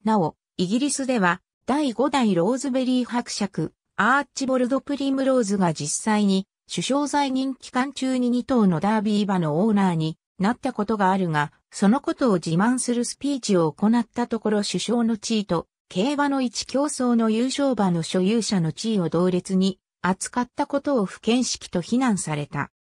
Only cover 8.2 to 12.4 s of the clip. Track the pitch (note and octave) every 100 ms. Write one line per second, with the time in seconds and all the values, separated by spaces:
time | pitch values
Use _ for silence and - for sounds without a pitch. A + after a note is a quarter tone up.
8.2 | B3 A#3+ A#3 B3+ G3 D#3+ G3+ A3 G#3 G#3
9.2 | G3+ F#3 D#3+ D3 A3 G3+ F#3+ E3 D#3+ E3
10.2 | _ - F#3+ B3 C4 A#3+ G3+ A3 F#3+ F#3+
11.2 | F3+ D3+ D3 _ _ - G3 C4 - D#4+
12.2 | C4 F#3